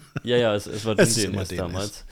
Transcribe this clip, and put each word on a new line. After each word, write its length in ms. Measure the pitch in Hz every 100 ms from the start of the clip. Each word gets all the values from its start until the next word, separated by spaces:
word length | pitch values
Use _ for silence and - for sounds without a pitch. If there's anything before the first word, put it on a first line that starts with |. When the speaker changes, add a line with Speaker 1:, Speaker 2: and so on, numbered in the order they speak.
Speaker 1:
<laughs> 180 | - -
Speaker 2:
Ja, 120 | 113 123
ja, 180 | 117
es, 120 | 104 -
es 180 | -
war 140 | 110 107
Speaker 1:
Es 180 | 165 113
ist 80 |
Speaker 2:
dünn 80 | 98
D 40 | 98
N 40 |
S 100 | 92
Speaker 1:
immer 40 | 92
D 0 |
N 80 | 87
S. 60 |
Speaker 2:
damals. 340 | 90 104 - -